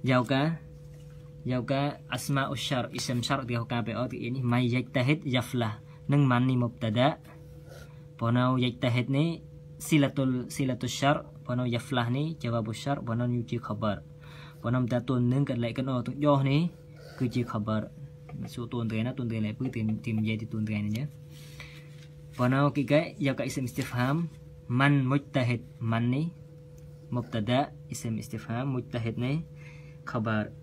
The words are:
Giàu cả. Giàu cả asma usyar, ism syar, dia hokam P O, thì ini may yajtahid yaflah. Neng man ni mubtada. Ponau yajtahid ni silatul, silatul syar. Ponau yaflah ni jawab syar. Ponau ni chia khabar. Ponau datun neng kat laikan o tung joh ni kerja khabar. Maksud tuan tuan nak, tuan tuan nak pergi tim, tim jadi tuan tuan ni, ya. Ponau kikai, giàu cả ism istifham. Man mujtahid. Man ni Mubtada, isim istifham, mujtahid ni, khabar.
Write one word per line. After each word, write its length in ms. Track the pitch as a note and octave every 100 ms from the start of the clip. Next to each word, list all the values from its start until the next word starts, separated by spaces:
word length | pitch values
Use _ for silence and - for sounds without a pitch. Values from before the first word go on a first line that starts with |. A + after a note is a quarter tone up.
Giàu 200 | B2+ B2+
cả. 320 | B2 C3+ D#3 D#3+ - - - - - - - - B2
Giàu 180 | B2+
cả 340 | A#2 C#3 C#3+ C#3+ -
asma 360 | B2 - C#3 C#3
usyar, 320 | C3+ - C3 A2+
ism 300 | B2+ - A#2+
syar, 180 | A#2 C#3 A#2+
dia 100 | A#2+
hokam 280 | A#2 A#2+ A2
P 40 | A2
O, 100 | B2
thì 60 | B2
ini 240 | A#2+ C3+
may 280 | B2 A#2+ B2
yajtahid 560 | B2 B2 C3+ B2+ D#3 D3
yaflah. 540 | B2+ A#2 B2 A2 G#2+ - - -
Neng 200 | C#3+ C#3
man 200 | B2 C3
ni 80 | B2+
mubtada. 600 | A#2+ - A2+ A2 C3 E3 - - - - - - - - - -
Ponau 400 | A#2 A#2+ B2+ C3
yajtahid 520 | B2 A2+ C3 A#2+ A#2+
ni 320 | C3+ E3 D#3+ - - - -
silatul, 680 | - D#3 C#3 C#3 C3 B2+ B2
silatul 400 | - C3+ A#2+ B2
syar. 360 | - C#3 D3 - - -
Ponau 200 | B2 B2
yaflah 440 | A#2 - C3 A#2
ni 280 | B2+ D3+ D#3+
jawab 300 | B2+ A#2 A2
syar. 280 | A2 - C#3+
Ponau 260 | A#2 A2+ B2
ni 160 | A#2+
chia 160 | A#2 A#2+
khabar. 440 | - G#2+ G#2+ G2 - - - - - -
Ponau 240 | A#2 B2+ B2
datun 440 | B2 A#2+ B2+ A#2+
neng 160 | C3 C#3+
kat 120 | B2
laikan 320 | A#2 A2+ C3
o 120 | B2+
tung 200 | A#2+ C3
joh 220 | D3 C#3+
ni 260 | C3+ C#3 F3 - - - - -
kerja 240 | B2+ B2+
khabar. 460 | A#2 A2+ G#2 A2 - - - - - -
Maksud 280 | B2 - A#2
tuan 200 | B2 A2+
tuan 140 | A2
nak, 140 | A#2 B2
tuan 120 | A#2+
tuan 120 | A2+
nak 140 | G#2+ G#2+
pergi 140 | C3
tim, 240 | B2 A2 G#2+
tim 120 | A#2 A2
jadi 240 | A2 A2 A2+
tuan 200 | A2 G#2+
tuan 200 | G#2+ G#2
ni, 140 | A2
ya. 60 | D3 - - - - - - - - - - - - -
Ponau 320 | B2 C3+ C#3+
kikai, 460 | C#3 B2 D3 E3+ -
giàu 180 | C#3 C3
cả 80 |
ism 220 | C3 C#3+ B2+
istifham. 600 | - B2+ A#2+ B2 D#3 E3 - - - -
Man 380 | A#2+ C#3 C#3+ B2+
mujtahid. 520 | C#3+ C#3+ C#3 A#2+ A#2+ - -
Man 320 | A2+ A2+ A#2+
ni 180 | C3 E3 - - - - - - - -
Mubtada, 640 | A#2+ A#2 A2+ G#2 B2 D3 - -
isim 240 | - A#2 A2
istifham, 560 | A#2 A2+ - A#2 C#3
mujtahid 480 | B2+ - A#2+ A2+ A2
ni, 240 | B2 D3+ E3 - - - - - -
khabar. 480 | - A2 G#2+ G#2 -